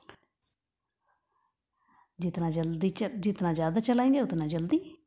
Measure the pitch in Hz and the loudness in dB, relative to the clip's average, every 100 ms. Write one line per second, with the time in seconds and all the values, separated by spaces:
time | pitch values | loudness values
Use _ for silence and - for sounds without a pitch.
0 | - - _ _ - - _ _ _ _ | -16 -20 _ _ -20 -20 _ _ _ _
1 | _ _ _ _ _ _ _ _ _ _ | _ _ _ _ _ _ _ _ _ _
2 | _ - 175 170 170 160 165 165 190 185 | _ -6 -4 -2 -2 0 -2 0 0 0
3 | 214 214 202 202 175 160 160 185 226 240 | -4 -2 -2 0 0 2 2 2 2 4
4 | 254 277 240 165 151 165 170 320 - - | 4 4 2 0 -2 -2 0 0 -2 -14